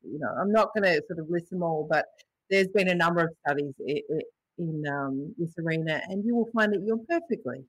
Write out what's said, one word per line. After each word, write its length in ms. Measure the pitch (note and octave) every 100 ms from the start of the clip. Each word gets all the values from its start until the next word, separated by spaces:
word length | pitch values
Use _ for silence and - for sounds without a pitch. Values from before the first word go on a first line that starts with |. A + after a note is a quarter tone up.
you 160 | E2 C#3+
know, 100 | A#2+ B2
I'm 120 | G3
not 180 | A3 G3 A3
gonna 240 | G3 D#3 D3
sort 120 | E3+
of 100 | D#3+
list 200 | F3 E3+
them 140 | F3+
all, 240 | E3+ D#3 D#3
but 160 | D#3 - _ _ _ _
there's 180 | G3 F#3
been 220 | G#3 F3+
a 60 | F3
number 260 | E3+ E3+
of 80 | E3 E3 D3
studies 280 | C#3+ C#3+ - -
i-, 140 | C#3 -
i-, 80 | D#3 - _ _ -
in, 260 | E3+ D#3 D3+
um, 460 | C#3+ C#3 C3+ D3 -
this 160 | E3+ -
arena, 440 | E3 D#3+ D#3+ D#3 F3
and 160 | G3 G#3+
you 100 | A#3+
will 140 | A3+
find 200 | A#3 G#3+
that 100 | G3+ G3+
you're 120 | A3+ A3+
perfectly 540 | E4+ E4+ G#3+ B2+ B2+